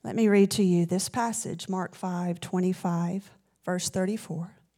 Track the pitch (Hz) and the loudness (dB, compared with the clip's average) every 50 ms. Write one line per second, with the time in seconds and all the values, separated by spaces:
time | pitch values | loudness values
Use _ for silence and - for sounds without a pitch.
0 | - 220 - 220 226 208 202 202 196 190 - 214 202 185 175 175 170 170 180 190 | -8 -4 0 2 4 6 8 6 6 6 4 2 4 4 4 4 4 2 0 -2
1 | - - - 254 233 233 220 - - - - 170 - - 190 185 175 - - - | -2 -2 -2 -2 -2 -2 -4 -6 -6 -8 -8 -8 -6 -6 -4 -4 -4 -6 -8 -8
2 | - 185 180 175 180 175 170 175 - - - 185 185 185 185 - - 180 170 170 | -6 -6 -4 -2 -2 -4 -4 -6 -6 -4 -2 0 0 0 0 0 -2 -2 0 0
3 | 170 175 180 196 - - _ _ _ _ _ _ _ - 180 180 - - - 190 | -2 -2 -4 -6 -8 -10 _ _ _ _ _ _ _ -4 -4 -4 -4 -4 -2 -2
4 | 185 190 214 226 - - 160 156 170 190 - _ _ _ _ | -2 -2 -4 -6 -8 -8 -8 -8 -8 -10 -14 _ _ _ _